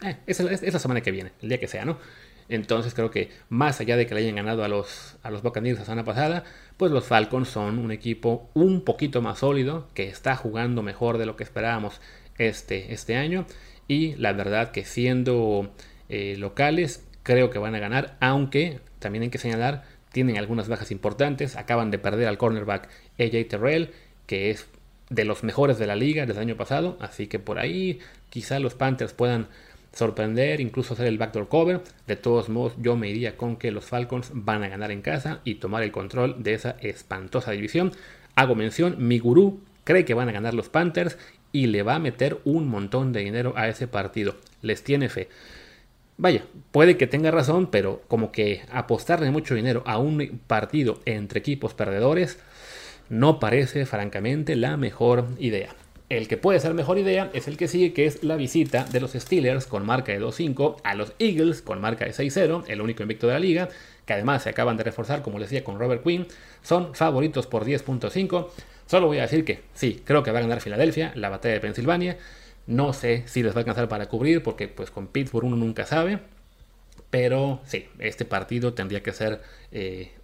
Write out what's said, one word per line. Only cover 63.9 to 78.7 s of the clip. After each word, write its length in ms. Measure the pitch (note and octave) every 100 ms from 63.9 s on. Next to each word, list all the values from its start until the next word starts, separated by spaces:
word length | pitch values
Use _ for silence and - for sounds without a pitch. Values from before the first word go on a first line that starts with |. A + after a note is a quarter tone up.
| - -
que 80 |
además 300 | G3+ C3+ C#3
se 60 | A2
acaban 280 | A#2 A#2+ A2+
de 60 |
reforzar, 400 | A2+ - A2+ C#3+
como 160 | A2 G2+
les 100 | G2+
decía, 140 | C3
con 160 | - G2
Robert 240 | B2 A#2+
Quinn. 240 | E3+ F3 F3 - - -
Son 320 | - F3 F3
favoritos 540 | C3+ D#3+ C3 D#3 C#3 -
por 180 | A2+ A2
diez 160 | C#3
punto 300 | - B2+ G#2+
cinco. 420 | F#3 F#3+ F3 E3+ - - - -
Solo 220 | F#3 E3+
voy 120 | D3
a 40 |
decir 200 | A#2+ D3+
que 180 | D#3 - -
sí, 300 | - B2+ -
creo 180 | - D3
que 100 | B2+
va 80 | A#2
a 40 |
ganar 180 | A#2 A#2
Filadelfia, 500 | A2 G#2 - - D#3+ B2
la 140 | G2+
batalla 260 | F#2+ A#2+ G#2+
de 60 |
Pensilvania. 560 | G#2 G2+ B2 F3 F3+ F3 - - - - -
No 260 | A#2+ C#3+
sé 300 | C3 A#2+ A#2 A#2+
si 160 | C3
les 120 | A2+
va 40 | G#2
a 20 |
alcanzar 260 | A2+ B2 A#2
para 200 | G#2+ G2+
cubrir, 360 | A2+ C#3 E3
porque, 240 | B2 - G2+
pues, 240 | - G2
con 160 | - G2
Pittsburgh 380 | C#3 C3 A2+ B2
uno 100 | A#2
nunca 320 | A2+ A2 G#2
sabe. 320 | D3+ E3+ G3+ - - - _ - - - - -
Pero 520 | B2+ B2 C3 C#3 C3 -
sí, 220 | - - -
este 280 | G#2+ - A#2+
partido 500 | G2 F#2+ A#2+ B2